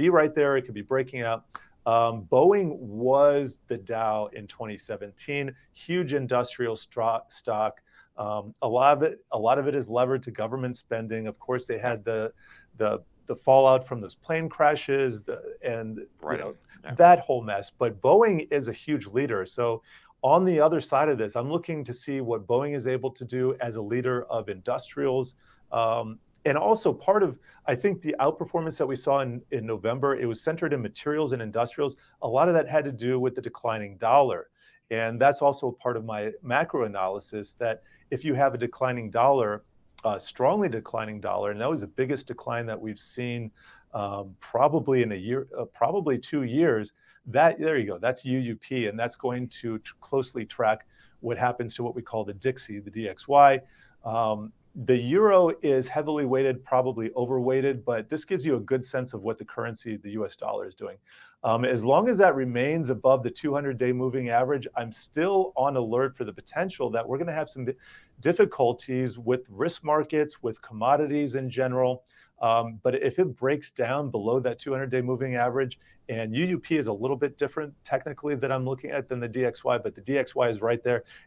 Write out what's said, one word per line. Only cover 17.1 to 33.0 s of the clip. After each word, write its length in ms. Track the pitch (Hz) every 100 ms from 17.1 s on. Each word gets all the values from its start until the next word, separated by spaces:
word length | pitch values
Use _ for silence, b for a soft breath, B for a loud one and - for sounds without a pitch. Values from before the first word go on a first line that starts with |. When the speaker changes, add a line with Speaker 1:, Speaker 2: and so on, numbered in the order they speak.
| 175
Speaker 1:
whole 220 | - 131
mess. 280 | 110 101 101
But 300 | _ 120 101
Boeing 480 | 139 190 226 175 151
is 180 | 143 123
a 40 |
huge 340 | - - 147 101
leader. 400 | 107 139 107 92
So 360 | - 120 113 b b b _
on 220 | 131 160
the 160 | 185 165
other 200 | 151 160
side 280 | - 135 151
of 80 | 131
this, 180 | 107 120
I'm 140 | 127
looking 340 | 165 165 160
to 100 | 123
see 260 | 120 - 139
what 260 | 120 113 95
Boeing 280 | 120 143
is 120 | 143 120
able 240 | 127 131
to 120 | -
do 320 | 123 127 127 127
as 160 | 120 113
a 60 |
leader 420 | 104 120 127 123
of 240 | 117 117 104
industrials. 880 | 92 90 131 - - 139 131 131 _ b b _
Um, 460 | 117 113 117 110 110 _ _
and 140 | 151 143
also 340 | 202 220 190
part 300 | - - 208
of, 160 | 185 127 b b -
I 80 |
think, 280 | 131 202 175
the 140 | 156 147
outperformance 580 | 139 160 170 170 160 -
that 80 | 139
we 100 | 131
saw 240 | - 139
in, 220 | 131 120 -
in 160 | 131 110
November, 500 | 110 104 127 139 135
it 100 | 120
was 160 | 113
centered 300 | - 165 170
in 100 | 139
materials 500 | 113 - - 151 147
and 80 | 123
industrials. 560 | 110 110 123 - 143 139 b b
A 60 | 120
lot 200 | 123 170
of 60 |
that 140 | 170 147
had 160 | 156 143
to 60 |
do 280 | 123